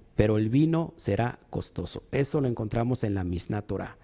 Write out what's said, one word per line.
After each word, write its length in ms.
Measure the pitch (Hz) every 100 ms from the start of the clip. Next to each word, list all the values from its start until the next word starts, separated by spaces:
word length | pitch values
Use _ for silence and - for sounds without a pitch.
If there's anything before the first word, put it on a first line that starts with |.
| -
pero 220 | - 107 107
el 140 | 110
vino 440 | 131 160 165 165 -
será 420 | - 101 120 - -
costoso. 540 | - - - 85 - -
Eso 300 | 131 139 151
lo 80 | 131
encontramos 540 | 117 110 117 117 123
en 100 | 107
la 100 | 98
Mishnah 380 | 87 87 - 107
Torah. 340 | - 95 92 -